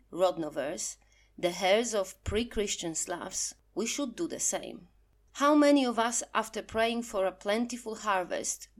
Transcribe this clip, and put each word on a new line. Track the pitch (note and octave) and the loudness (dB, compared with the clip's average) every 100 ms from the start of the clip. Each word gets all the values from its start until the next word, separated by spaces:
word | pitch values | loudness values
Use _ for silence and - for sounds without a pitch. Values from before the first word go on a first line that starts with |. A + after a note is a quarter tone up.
| _ | _
Rodnovers, | E3+ F#3 E3 D3+ D3+ C#3 F#3 - - _ _ _ - | 2 2 2 -6 -4 -6 -4 -8 -10 _ _ _ -4
the | F3 F3 | -4 0
heirs | F#3 G#3 A#3+ | 4 4 4
of | G#3+ F#3+ - | 0 -2 -4
pre-Christian | - G#3 A#3+ - G#3 - E3+ D#3+ | -2 -2 -2 -2 -2 -2 -4 -4
Slavs, | - F3 F#3 - - - _ - | -4 -6 -6 -6 -6 -8 _ -4
we | A3+ | -4
should | - C#4 G#3+ | -2 -4 -4
do | F3 | -4
the | - | -2
same. | - F#3 C#3 - - _ _ _ _ | -2 -2 -6 -14 -18 _ _ _ _
How | - C#4+ | 2 4
many | D4+ D4 C#4+ B3+ | 6 8 6 4
of | A3+ | 2
us, | A3+ A#3+ - | 0 0 -2
after | - G#3+ A3 | -4 -2 -6
praying | G3 A3 A3+ A#3 | -6 0 0 0
for | A#3 G#3 F#3+ | -4 0 0
a | |
plentiful | F#3 G3+ G#3+ A#3+ A#3+ A3 A3 | 0 0 0 0 -4 -8 -6
harvest, | G#3+ F#3+ F3 - - - - - | 0 0 0 -4 -4 -6 -10 -14